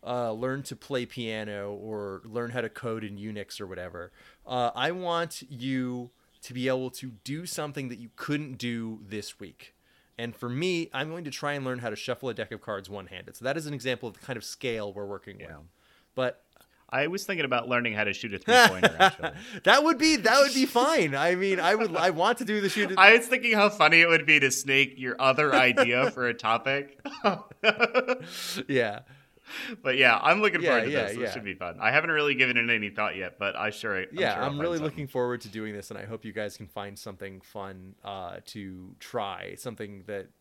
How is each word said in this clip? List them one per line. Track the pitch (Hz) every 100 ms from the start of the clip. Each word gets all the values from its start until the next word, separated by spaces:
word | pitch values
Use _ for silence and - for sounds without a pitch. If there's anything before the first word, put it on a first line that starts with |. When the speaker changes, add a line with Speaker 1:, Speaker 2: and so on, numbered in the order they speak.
Speaker 1:
uh, | - 123 117
learn | 110 127 135
to | 135 -
play | - 131 120
piano | - 113 110 104 104 101
or | 104 107 107 101 95
learn | 110 110 120
how | 123
to | 113
code | - 120 113
in | 107 101
Unix | 104 104 98 -
or | 98
whatever. | 90 90 87 87 _ - _ -
Uh, | 123 120 113
I | 143
want | 180 180 170 170 - 131
you | 131 127 131 127 123 123 _ _ _
to | -
be | 123 127
able | 131 127
to | - 131 110
do | - 151 170
something | - 151 143 131
that | 120
you | 117 -
couldn't | - 147 147 120
do | 120 117 113 110
this | 101 107 101 -
week. | 98 _ - _ _ _ _ -
And | 117 113
for | 120
me, | 123 180 175 165
I'm | 135 151
going | 170
to | 156
try | - 147
and | 143 131
learn | 127
how | 117
to | 104
shuffle | - 120 131
a | 107
deck | 107
of | 110
cards | - 101 95
one-handed. | 98 92 92 101 -
So | 120
that | 160
is | 151
an |
example | 143 123 120 120
of |
the | 95 -
kind | 120
of |
scale | - - 131 113 104
we're | 98 101
working | 98 - 92
Speaker 2:
Yeah. | 82
Speaker 1:
with. | 76 82 _ _ _ _ -
But | 127 - _ _ _ _ _
Speaker 2:
I | 127 151
was | 190 -
thinking | 185 139
about | 123 120
learning | 123 120
how | 107 104
to |
shoot | 98 117
a | 98
three-pointer, | - 247 226 185 214 160
Speaker 1:
<laughs> |
Speaker 2:
actually. | 185 - 165 151 208 202 -
Speaker 1:
That | 247
would | 302 269
be, | 311 302
that | 220 247
would | 277
be | 254 262
fine. | 233 269 311 165 135
I | 165 180
mean, | 196 185
I | 165 214
would, | 220 165
I | 175
want | 160 190 247
to | 214
do | 214
the | 196
shoot | 214 196
a | 185
Speaker 2:
I | 196 233
was | 240
thinking | 254 240
how | 214 202
funny | 202 151 165
it | 170
would | 165 143
be | 151
to | 135
snake | 127 135 135 135 127
your | 127 -
other | 131 131 151
idea | 135 127 123 123 120 143
for | - 123
a |
topic. | 120 110 117 135 139 143 - 285 -
<laughs> | 214 185 - - 214 214 233 254 247 254 - - - - -
Speaker 1:
Yeah. | 135 113 101 - - _ _ - - - 226
Speaker 2:
But | - 127
yeah, | 127 113
I'm | 147 185
looking | 214 175
Speaker 1:
Yeah, | 170
Speaker 2:
forward | 123 117
to |
Speaker 1:
yeah, | 143
Speaker 2:
this. | 104
This | 113
Speaker 1:
yeah. | 117
Speaker 2:
should | 98 104
be |
fun. | 90 90 82
I | 110
haven't | 139 165
really | 151 147 127
given | 131 120
it | 117
any | 113 104
thought | 104 107 85
yet, | 90 -
but | 101 65
I | 107
sure, | 104 113 98
I'm | 92
Speaker 1:
Yeah, | 156 156
Speaker 2:
sure | 95
I'll | 131
Speaker 1:
I'm |
Speaker 2:
find | 143
Speaker 1:
really | 165 170
Speaker 2:
something. | 156
Speaker 1:
looking | 151 139
forward | 127 123 123
to | 110
doing | 107 107
this, | 104 98
and | 104
I |
hope | 98 113 110
you |
guys | 104 104 -
can | 101
find | - 101 98
something | - 95 98 95
fun, | _ 107 98 95 92 98
uh, | 104 98 90 92 -
to | 110 98 92 92 -
try, | - 120 101 90 95 92
something | 127 107 107 98 92
that | 101 92 _